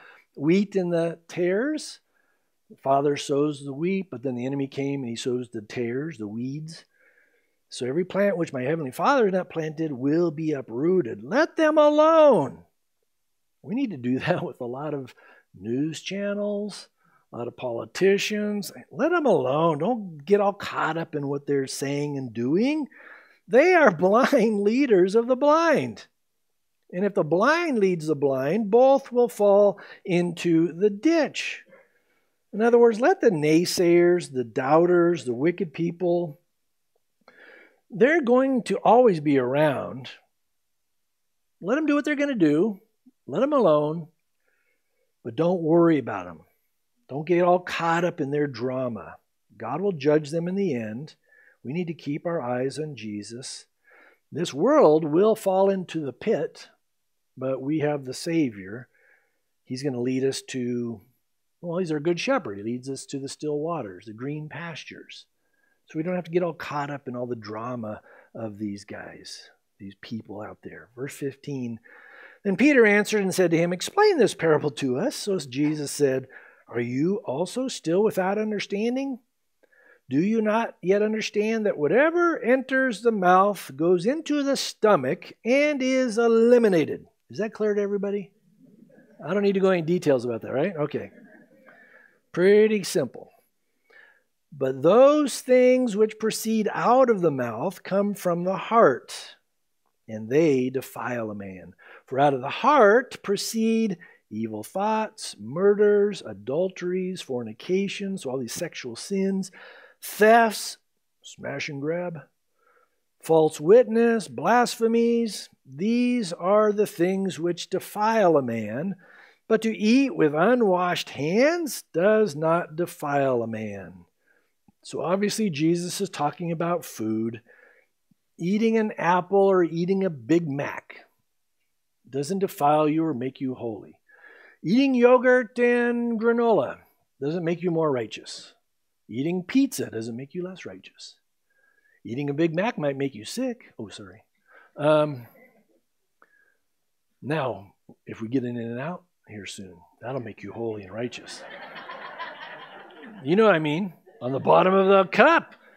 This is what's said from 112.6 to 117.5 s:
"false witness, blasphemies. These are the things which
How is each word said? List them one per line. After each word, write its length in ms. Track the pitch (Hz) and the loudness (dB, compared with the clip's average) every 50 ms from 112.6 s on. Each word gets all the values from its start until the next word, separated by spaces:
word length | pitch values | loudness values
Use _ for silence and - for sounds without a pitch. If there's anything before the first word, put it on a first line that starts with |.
| _ _ _ _ _ _ _ _ _ _ _ _ | _ _ _ _ _ _ _ _ _ _ _ _
"false 400 | - - 160 160 156 156 151 - | 0 4 4 6 6 4 2 0
witness, 680 | 151 160 208 247 247 208 220 226 233 233 226 226 170 - | 4 6 6 6 6 4 2 2 2 2 2 0 -4 -6
blasphemies. 1200 | 123 113 143 180 226 247 240 - - - 226 226 226 233 233 233 233 233 233 220 190 - - - _ _ _ | -8 -4 0 2 4 4 2 2 0 -2 0 0 2 2 2 2 2 0 0 -2 -6 -10 -14 -18 _ _ _
These 640 | 139 131 139 185 214 233 240 247 247 247 247 220 165 | -20 -10 -4 -2 0 0 2 2 2 0 -2 -2 -4
are 400 | 170 - 170 185 202 208 214 214 | -6 -4 0 2 4 4 4 4
the 160 | 208 208 208 - | 2 2 0 -2
things 500 | - - 170 180 190 190 196 190 143 131 | 0 0 0 0 0 0 -2 -4 -4 -4
which 300 | 160 175 | -4 -4